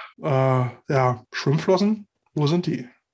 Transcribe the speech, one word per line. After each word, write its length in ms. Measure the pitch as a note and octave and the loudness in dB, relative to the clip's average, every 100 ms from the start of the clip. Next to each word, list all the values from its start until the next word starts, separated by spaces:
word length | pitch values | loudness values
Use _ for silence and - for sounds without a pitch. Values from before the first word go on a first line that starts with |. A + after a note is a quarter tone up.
| - - | -12 -10
ja, 1000 | D#3 C3+ C3 B2+ B2 - - C#3 B2+ A#2+ - | -2 0 2 2 0 -6 -2 0 2 0 -8
Schwimmflossen, 760 | - D3 D#3 - F#3 G3+ G#3+ - _ _ | -6 -2 0 2 2 2 -2 -6 _ _
wo 120 | D3+ D3 | -2 0
sind 200 | F3 E3+ | 0 0
die? 220 | B2 - _ _ | -4 -8 _ _